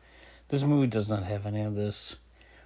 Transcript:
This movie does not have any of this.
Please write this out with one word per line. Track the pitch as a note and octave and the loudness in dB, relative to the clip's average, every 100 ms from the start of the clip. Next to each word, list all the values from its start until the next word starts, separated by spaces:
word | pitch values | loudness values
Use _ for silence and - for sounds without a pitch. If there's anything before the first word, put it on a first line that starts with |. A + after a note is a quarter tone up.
| - - - - - | -20 -20 -20 -20 -4
This | C#3 | 0
movie | C#3 D3 C3 | 4 4 4
does | A2 G#2 | 2 0
not | G#2 | -2
have | F#2+ G#2 G#2 | -2 -4 -4
any | G#2 | -2
of | G#2+ | -2
this. | G#2 G#2 - - - _ - - - | -2 -2 -4 -10 -12 _ -20 -20 -20